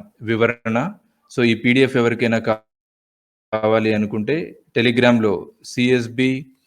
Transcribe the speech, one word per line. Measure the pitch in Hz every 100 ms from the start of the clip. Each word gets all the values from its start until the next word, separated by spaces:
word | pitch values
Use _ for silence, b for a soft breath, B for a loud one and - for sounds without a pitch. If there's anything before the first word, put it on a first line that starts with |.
| - -
వివరణ. | 110 113 117 120 113 113 175 208 _ _ _ -
So, |
ఈ | 120
పీడీఎఫ్ | 113 123 127 127 127
ఎవరికైనా | 117 110 117 113
కా-, | 113 110 _ _ _ _ _ _ _ _ _
కావాలి | 110 110 113 110
అనుకుంటే, | 107 104 110 107 156 175 - _ 123
Telegram-లో | 120 117 123 117 107 87 - _
సిఎస్బి | - - 123 127 113 113 131 131 - _